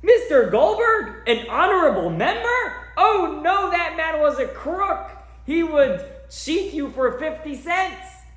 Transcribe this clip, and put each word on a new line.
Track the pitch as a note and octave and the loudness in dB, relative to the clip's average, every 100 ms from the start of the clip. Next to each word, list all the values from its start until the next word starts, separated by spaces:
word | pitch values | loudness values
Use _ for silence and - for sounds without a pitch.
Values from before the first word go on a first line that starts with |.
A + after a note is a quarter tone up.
Mister | F4+ A#4 A4+ C#4+ G3+ | 6 4 6 4 4
Goldberg, | G3+ D#4+ G#4+ A#4 A4 G#3 - - | 4 4 4 2 2 0 -8 -2
an | A#3+ A#3 | -2 0
honorable | A#3 F#4 F#4+ D#4+ G3 E3+ | 0 2 4 4 2 -2
member? | E3 C4+ A4+ A#4 B4 A4 - - - | 0 -2 0 -2 -2 -2 -8 -10 2
Oh | G#4 G#4 E4+ D4+ | 4 4 0 -2
no, | D#4 G4 F#4+ | 0 0 0
that | F4 E4+ D#4+ | -2 -2 -4
man | D#4+ D#4 | -4 2
was | D4+ C4+ | 0 0
a | B3+ | -6
crook. | - C4+ F4+ G4 - - - - - | -6 -8 -4 -2 -4 -8 -16 -20 -18
He | - E4 | -4 -2
would | E4 D4+ C4+ C4+ - - - | 0 4 2 2 -8 -18 -18
cheat | - - E4 F#4+ | -14 -4 -4 -4
you | D#4 C#4 | -6 -8
for | G#3+ B3+ - | -2 -2 -2
fifty | D#4 D#4 D4+ C#4 | -8 -8 -12 -10
cents. | E4+ F4+ F#4+ F#4+ - - - | -4 -2 -2 -6 -16 -18 -20